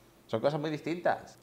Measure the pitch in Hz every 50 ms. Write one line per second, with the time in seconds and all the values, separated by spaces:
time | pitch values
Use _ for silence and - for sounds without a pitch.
0 | - - - - - - - 110 110 139 147 156 147 160 151 147 - 143 165 180
1 | 175 165 117 - - - - -